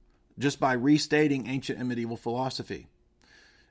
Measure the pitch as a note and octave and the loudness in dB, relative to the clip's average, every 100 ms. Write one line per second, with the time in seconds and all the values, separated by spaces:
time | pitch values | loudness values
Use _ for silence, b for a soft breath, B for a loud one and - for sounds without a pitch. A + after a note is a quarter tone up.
0 | _ _ _ - C3+ - D3 B2 C3+ D3+ | _ _ _ -2 -2 2 0 2 4 4
1 | - D3+ D3+ C#3 A2+ C3 - - B2 A#2 | 4 2 4 2 -2 -6 -4 -6 -4 -4
2 | A#2 A#2 A#2 A#2+ C3 - A#2 G2 - _ | -4 -6 -4 -4 -4 -6 -8 -10 -12 _
3 | _ _ b b b b b | _ _ b b b b b